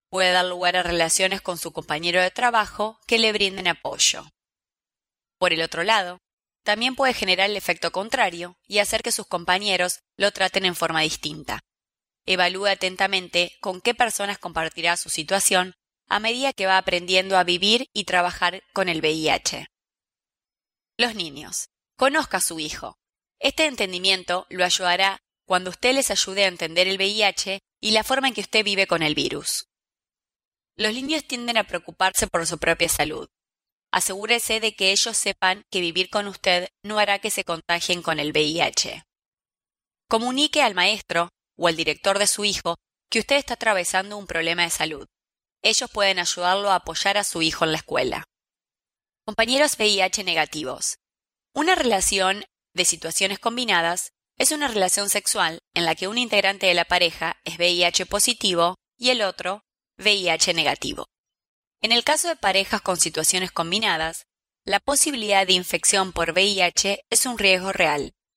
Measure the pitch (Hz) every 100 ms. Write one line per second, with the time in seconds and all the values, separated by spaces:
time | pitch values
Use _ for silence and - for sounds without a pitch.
0 | - 185 180 180 180 180 180 180 175 170
1 | 165 - 190 190 - 175 165 - - 156
2 | 170 180 185 - 247 233 208 - 214 226
3 | - 226 220 208 196 196 180 170 131 -
4 | - - - _ _ _ _ _ _ _
5 | _ _ _ - 180 160 165 165 185 220
6 | 180 180 _ _ _ _ - 208 247 247
7 | 262 233 190 185 202 202 - 170 170 185
8 | 214 262 202 175 175 - - 202 202 220
9 | 240 220 202 175 175 185 208 180 180 -
10 | _ - 196 - 190 196 190 170 165 160
11 | 156 - 151 151 139 - - _ _ _
12 | _ _ - 185 180 185 202 196 185 185
13 | 196 190 180 175 175 - 202 180 - 233
14 | 233 - 202 202 175 160 160 - 170 175
15 | - - 151 196 - 185 185 - _ _
16 | - 208 220 240 269 262 190 190 - 175
17 | 175 185 190 185 175 175 202 240 269 208
18 | 190 180 180 - 180 185 - - 185 160
19 | 156 156 156 - - 143 151 _ _ _
20 | _ _ _ _ _ _ _ _ _ -
21 | 240 214 165 139 - - - _ _ -
22 | 262 302 - 180 - 165 151 - 113 -
23 | _ _ _ - 277 294 311 233 196 180
24 | 190 190 180 180 - 180 180 - 180 180
25 | 196 196 _ _ - 185 185 - 247 269
26 | 262 196 - 190 190 175 165 170 185 190
27 | 196 214 202 - 196 196 _ _ 214 220
28 | - 269 262 226 190 220 208 196 196 165
29 | 156 147 135 147 - - - _ _ _
30 | _ _ _ _ _ _ _ - 214 240
31 | 269 311 - 247 240 226 202 180 - -
32 | 190 - 208 170 160 165 165 165 - -
33 | 151 - - _ _ _ _ _ _ -
34 | - 196 214 233 - 220 220 - 190 196
35 | 175 190 202 - 185 190 - 190 175 165
36 | 185 208 202 185 196 180 180 _ 202 214
37 | 202 202 214 - 185 165 - 170 - 175
38 | 165 156 147 151 151 165 143 - - -
39 | - _ _ _ _ _ _ _ _ _
40 | - 220 247 254 302 302 247 180 185 214
41 | - 170 170 _ _ - 170 160 156 147
42 | 196 196 202 - 208 180 170 170 _ _
43 | - 226 - 277 - 240 226 190 175 185
44 | 202 208 190 165 165 170 170 - 156 156
45 | - _ _ _ _ _ 214 220 247 214
46 | 196 185 175 - 175 196 202 185 - 160
47 | 196 202 202 175 160 - 160 160 - 131
48 | 127 - - _ _ _ _ _ _ _
49 | _ _ - 214 226 269 294 - 214 196
50 | 185 - 185 160 151 156 131 127 - -
51 | _ _ _ _ _ 269 320 359 254 196
52 | - 196 190 202 - _ _ 170 - 165
53 | 160 - 196 196 233 240 240 180 165 180
54 | - _ _ - 262 302 285 214 185 -
55 | 202 208 - 208 170 170 _ - 170 160
56 | 185 233 233 208 196 196 190 175 170 180
57 | 170 - 165 - 175 165 175 175 175 -
58 | 180 202 247 233 202 170 170 185 _ -
59 | 247 247 202 - 180 208 _ _ _ -
60 | 208 202 180 165 - 165 143 - - -
61 | - _ _ _ _ _ _ _ 220 240
62 | 262 311 349 311 196 190 196 208 - 180
63 | 170 156 156 185 185 - 165 208 214 160
64 | 160 165 - _ _ _ - 202 - 285
65 | 311 262 208 196 190 180 180 170 - 196
66 | 190 175 165 170 202 190 175 - 196 196
67 | - 226 262 233 196 185 190 190 160 147
68 | - _ _